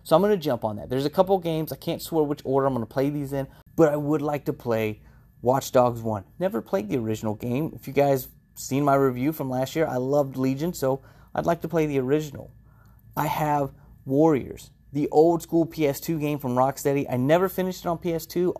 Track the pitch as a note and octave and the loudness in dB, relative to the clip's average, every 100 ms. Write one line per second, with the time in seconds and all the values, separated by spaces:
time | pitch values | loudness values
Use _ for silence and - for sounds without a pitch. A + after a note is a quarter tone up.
0 | - D#3+ G3+ G3+ D3+ A#2+ A2+ G#2 D#2 B2+ | 2 4 4 2 0 -2 -4 -6 -6 -4
1 | C#3+ E3 F#3 G3 E3 D#3+ D3+ C3+ - D#3 | -2 0 2 2 0 -4 -4 -6 -6 -6
2 | - E3 D3 D3 - C3+ C3+ B2 A2 C#3 | -2 0 0 -2 0 2 2 0 -4 -2
3 | C#3 D3 C3+ C#3 C3+ - - - D#3+ D3 | -2 -2 -4 -6 -6 -10 -6 4 4 4
4 | D3 D#3 D3 D3 - B2+ A#2+ A2+ G#2+ G#2+ | 0 0 0 -4 -6 -6 -2 0 0 -4
5 | - - - - A#2 C3+ - C3 B2 A#2 | -14 -20 -20 -4 0 0 2 4 4 2
6 | A2+ G#2 - - F#3 A3 - G3 G#3 C#3 | -4 -6 -8 -6 -4 -4 -4 -4 -2 -4
7 | A2 A2 A2 G#2 A#2+ B2 D#3+ A2+ - C3+ | -2 -4 -4 -4 -4 -4 -4 -8 -4 2
8 | C#3+ C3+ - - _ - - C3+ C#3+ C#3 | 2 2 -2 -18 _ -14 -4 0 4 4
9 | C3+ B2 C#3 D#3 C3+ B2+ C3 E3 D3+ B2+ | 4 2 -2 -2 -4 -4 -2 -2 -2 0
10 | B2+ D3 C3+ B2+ C3 C3+ E3+ E3+ C3 C3+ | 0 0 0 0 -2 0 -4 -2 -2 -2
11 | - - - - D#3 E3 E3 E3+ D#3 C#3 | -6 -20 -8 -4 -2 -2 -2 0 0 0
12 | B2+ D3+ D3+ - - - - - - - | 0 0 -2 -12 -16 -20 -20 -20 -20 -20
13 | - - D3+ - D3+ D3 C#3 - - - | -12 -4 -2 0 0 0 -2 -6 -20 -16
14 | C3+ C3+ E3 C#3 F#2 - - _ - C#3+ | -2 4 4 4 -2 -14 -18 _ -8 -4
15 | C#3+ D3+ E3 E3 - E3 D#3+ - D3 C#3 | 0 4 6 4 0 0 0 0 -2 -2
16 | - E3 D3 D3 B2+ B2 C3 - C#3+ C#3 | -4 -4 -2 -4 -2 2 2 2 0 0
17 | - B2+ C3+ E3 F#3 - F#3 F3+ F3 E3 | 0 0 4 4 4 0 -4 -4 -6 -4
18 | F3 E3 - F3+ F3 | -4 -4 -4 -2 0